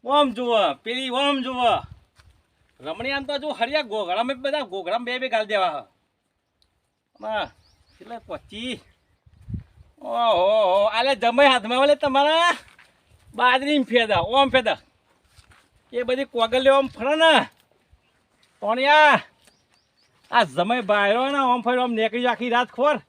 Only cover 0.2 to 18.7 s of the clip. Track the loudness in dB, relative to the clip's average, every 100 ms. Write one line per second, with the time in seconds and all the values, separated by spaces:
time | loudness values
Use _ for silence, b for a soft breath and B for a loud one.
0.2 | 2 -2 0 0 0 -2 -8 -8 -4 -2
1.2 | -2 -2 -4 0 0 0 -4 -20 _ _
2.2 | _ _ _ _ _ _ -14 -10 -6 -6
3.2 | -6 -6 -6 -6 -4 -4 -4 -6 -4 -4
4.2 | -4 -4 -6 -6 -6 -10 -6 -6 -6 -8
5.2 | -4 -4 -2 -2 -2 -4 -14 _ _ _
6.2 | _ _ _ _ _ _ _ _ _ _
7.2 | -8 -6 -8 _ _ _ _ _ -18 -18
8.2 | _ -16 _ -14 -12 -12 _ _ _ _
9.2 | _ _ -14 -14 -14 _ -20 _ -8 -2
10.2 | 0 2 2 2 2 2 0 0 -2 0
11.2 | 0 4 4 4 -2 0 2 2 0 0
12.2 | 2 2 0 -2 -10 _ _ _ _ _
13.2 | _ -2 0 2 2 0 2 0 2 2
14.2 | 2 2 2 2 -2 -6 _ _ _ _
15.2 | _ _ _ _ _ _ _ -8 -4 -4
16.2 | -4 -2 0 2 4 4 2 -4 -2 4
17.2 | 6 6 2 _ _ _ _ _ _ _
18.2 | _ _ _ _ -4